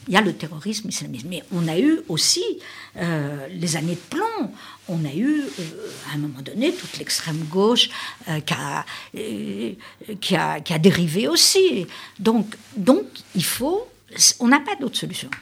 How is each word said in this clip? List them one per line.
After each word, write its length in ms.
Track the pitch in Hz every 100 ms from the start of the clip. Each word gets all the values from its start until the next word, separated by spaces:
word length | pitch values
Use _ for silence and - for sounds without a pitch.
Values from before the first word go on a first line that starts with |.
| -
il 60 |
y 20 | 185
a 60 |
le 100 | 208
terrorisme 560 | 156 156 156 196 214 190
islamiste. 380 | - 147 131 135
Mais 140 | 180 -
on 160 | 180 165
a 100 | 160
eu 220 | 277 320 -
aussi, 340 | 160 - - 453 - - - - -
euh, 500 | 170 160 143 147 135
les 260 | 185 170 160
années 180 | 160
de 220 | 175 - 302
plomb. 340 | 440 440 269 - - - -
On 160 | 170
a 80 | 151
eu, 280 | 143 262 302
euh, 220 | 269 190 160 - - - -
à 40 |
un 40 | 147
moment 220 | 147 131
donné, 320 | 135 196 277
toute 240 | 359 170 -
l'extrême 460 | 147 - - 156 160
gauche, 400 | 180 208 233 - - - - -
euh, 120 | 156
qui 140 | 147
a, 320 | - 143 151 147 - - -
euh, 540 | 220 208 214 196 226 190 - - - 202
qui 140 | -
a, 260 | 180 156 156
qui 120 | 151
a 60 | 165
dérivé 500 | 175 170 175 160 254
aussi. 580 | 330 - 392 381 240 175 - - -
Donc, 380 | 202 226 214 - - 262
donc, 280 | 175 311 415 - -
il 100 | 190
faut, 420 | - - 262 381 508 _ _ - - -
on 80 | 240
n'a 120 | 285
pas 160 | 294 403
d'autre 200 | 262 -
solution. 320 | 156 180 - -